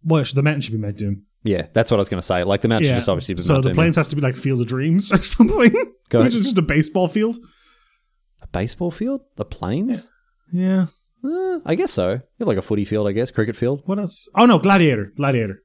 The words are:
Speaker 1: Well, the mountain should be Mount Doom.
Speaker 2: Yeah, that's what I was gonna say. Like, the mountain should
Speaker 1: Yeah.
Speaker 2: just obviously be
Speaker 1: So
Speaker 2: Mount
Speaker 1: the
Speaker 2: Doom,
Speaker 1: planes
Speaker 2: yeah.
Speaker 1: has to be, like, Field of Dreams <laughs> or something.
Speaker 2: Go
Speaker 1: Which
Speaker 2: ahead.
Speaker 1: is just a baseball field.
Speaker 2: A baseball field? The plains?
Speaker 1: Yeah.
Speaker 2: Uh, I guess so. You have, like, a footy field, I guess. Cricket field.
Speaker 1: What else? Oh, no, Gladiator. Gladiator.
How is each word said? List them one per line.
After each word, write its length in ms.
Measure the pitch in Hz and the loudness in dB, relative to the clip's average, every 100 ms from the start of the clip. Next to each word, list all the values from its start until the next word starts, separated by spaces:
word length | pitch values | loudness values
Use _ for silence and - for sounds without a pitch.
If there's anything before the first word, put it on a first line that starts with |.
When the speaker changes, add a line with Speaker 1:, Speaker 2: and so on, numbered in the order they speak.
Speaker 1:
Well, 200 | 160 160 131 | 2 0 2
the 80 | 135 | 0
mountain 180 | 147 147 | 0 0
should 120 | 117 | -4
be 60 | 110 | -4
Mount 180 | 104 101 | -6 -4
Doom. 260 | 101 98 _ _ | -4 -6 _ _
Speaker 2:
Yeah, 220 | 110 92 - | -2 -2 0
that's 180 | - 113 | -2 2
what 80 | 107 | 2
I 20 | |
was 80 | 98 | 0
gonna 120 | 98 | -4
say. 200 | - 90 | -2 -2
Like, 200 | 90 98 | 0 0
the 60 | 113 | 2
mountain 160 | 113 143 | 2 2
should 40 | |
Speaker 1:
Yeah. 60 | 120 | 0
Speaker 2:
just 100 | 120 | 0
obviously 260 | 92 - 87 | -2 -2 -4
be 60 | |
Speaker 1:
So 120 | 87 | 2
Speaker 2:
Mount 80 | 139 | 2
Speaker 1:
the 60 | 131 | 2
Speaker 2:
Doom, 60 | 87 | 2
Speaker 1:
planes 200 | 165 165 | 2 2
Speaker 2:
yeah. 40 | |
Speaker 1:
has 80 | 151 | 0
to 80 | 147 | -2
be, 60 | |
like, 140 | 135 131 | -2 -2
Field 240 | 139 131 | -2 -2
of 60 | 117 | -2
Dreams 460 | 127 147 170 196 | -2 0 0 2
<laughs> 0 | |
or 100 | 190 | 2
something. 500 | - - 226 - 233 453 523 _ _ | 2 2 2 4 4 4 -4 _ _
Speaker 2:
Go 100 | 120 | 2
Speaker 1:
Which 80 | 254 | 2
Speaker 2:
ahead. 120 | 233 | 2
Speaker 1:
is 40 | 208 | 0
just 120 | 190 | 0
a 40 | |
baseball 440 | 156 147 151 190 180 | 0 0 0 0 0
field. 300 | 214 220 233 - _ _ _ _ _ _ _ _ _ | 0 -2 -4 -14 _ _ _ _ _ _ _ _ _
Speaker 2:
A 60 | - | -10
baseball 420 | 87 110 - 175 | -6 -6 -4 -6
field? 300 | 165 233 269 _ - | -4 -6 -6 _ -12
The 80 | |
plains? 680 | - - 180 131 226 240 - _ _ _ _ | -12 -8 -4 -4 -4 -6 -8 _ _ _ _
Speaker 1:
Yeah. 340 | 175 185 190 175 _ _ _ | -4 0 0 -2 _ _ _
Speaker 2:
Uh, 340 | 262 339 381 349 | -6 -4 -4 -4
I 100 | - 170 | -4 -2
guess 160 | 381 | -2
so. 180 | - 90 | 0 -2
You 100 | 113 - _ | -2 -8 _
have, 80 | 214 | -2
like, 100 | 98 | -2
a 40 | |
footy 220 | - 104 | -2 -4
field, 220 | 101 107 104 | -2 -2 -2
I 40 | |
guess. 180 | 101 120 | -2 -4
Cricket 260 | - 110 117 | -2 -4 -2
field. 260 | 120 139 - | -2 -4 -4
Speaker 1:
What 120 | 202 | -6
else? 280 | 190 - - | -6 -10 -6
Oh, 120 | - 240 | 4 6
no, 120 | 185 | 6
Gladiator. 540 | 185 196 160 117 98 - | 4 4 4 2 -4 -4
Gladiator. 460 | 139 127 107 95 | -2 0 -2 -8